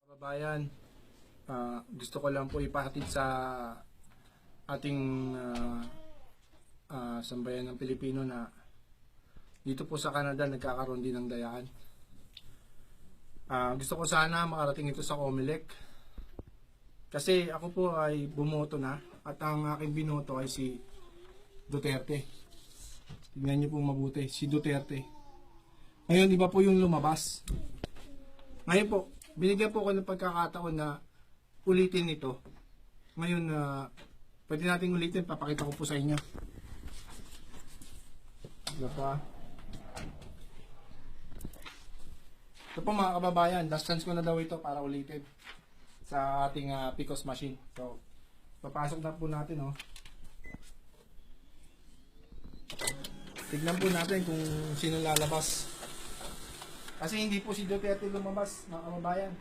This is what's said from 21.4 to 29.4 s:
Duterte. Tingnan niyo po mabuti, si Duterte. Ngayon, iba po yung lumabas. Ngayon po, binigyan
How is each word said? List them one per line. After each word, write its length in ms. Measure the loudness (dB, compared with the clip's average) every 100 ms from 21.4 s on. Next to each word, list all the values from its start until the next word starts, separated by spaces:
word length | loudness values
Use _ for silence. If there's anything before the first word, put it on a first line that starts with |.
| -16 -16 -4
Duterte. 560 | -2 2 0 0 -4 -4 -10 -14 -16 -18 -16 -14 -14 -14 -14 -12
Tingnan 320 | -2 2 4 4
niyo 80 |
po 80 | 2
mabuti, 480 | 2 2 0 0 -2
si 160 | -2 2
Duterte. 560 | 2 4 0 0 -6 -6 -12 -16 -16 -18 -20 -20 -20 -20 -20 8
Ngayon, 240 | 10 12
iba 240 | 10 8
po 80 | 10
yung 160 | 10 10
lumabas. 640 | 10 8 6 4 0 -6 -2 0 0 -2 -6 -8 -8 -10 -12 -14 -12 -8 6
Ngayon 180 | 6 8
po, 160 | 2 0 -10 -14
binigyan 400 | 2